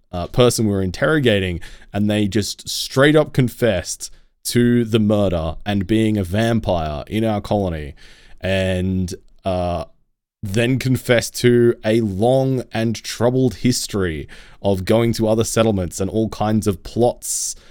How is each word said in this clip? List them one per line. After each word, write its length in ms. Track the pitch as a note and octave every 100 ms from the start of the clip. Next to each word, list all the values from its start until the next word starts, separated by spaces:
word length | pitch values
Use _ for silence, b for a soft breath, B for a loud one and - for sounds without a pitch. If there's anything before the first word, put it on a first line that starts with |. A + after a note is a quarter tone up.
| _
uh, 160 | F2+ E2+
person 380 | - B2 - A2
we 40 |
were 80 | G2
interrogating, 760 | F#2+ - C#3+ D#3 B2 G2+ F#2 E2+ - B B
and 160 | G2+ G#2
they 200 | G#2 G#2
just 400 | G#2+ G2+ - -
straight 480 | - - C3+ D3 D3+
up 160 | D3
confessed 800 | - B2 - A#2 F#2 - - - - _ _
to 400 | - A#2+ A#2+ A#2+
the 160 | A2+ A2
murder 560 | G#2 G#2 G2 E2+ D#2+ D2+ G#2
and 220 | G2+ F#2
being 280 | A2 A2 G#2+
a 60 |
vampire 800 | F2 G#2 A2+ A2+ G#2 F2 D#2 D2 -
in 160 | G#2+
our 160 | A2 G#2
colony, 540 | - G#2+ F#2 D#2+ C#2+ - b b b b
and, 720 | F#2 F#2+ F#2 F2+ F#2 F#2 F2+ F#2+ - -
uh, 420 | F#2+ F2+ F2 F2 - _ _ _ _ _
then 320 | G#2 A2 A#2+ C3
confessed 600 | C3 B2 - A#2 - -
to 360 | B2 A#2+ A#2+ A#2
a 160 | G#2+ A#2
long 640 | A2 F#2 A#2 C3+ C3+ C3 -
and 240 | A2+ A2+ A2
troubled 580 | - - A#2+ C3 B2+
history 720 | - B2 A#2+ - G2+ F#2 D2+ - b b b
of 240 | G2+ F#2+
going 280 | F2+ A2 A#2
to 160 | A2 G#2+
other 160 | A2
settlements 560 | G#2+ A2+ A2+ G2 F2+ -
and 100 | F#2+
all 180 | G#2+ A2
kinds 360 | - G#2+ G#2+ G2+
of 160 | F2+
plots 720 | - A2+ A#2+ - - - - - b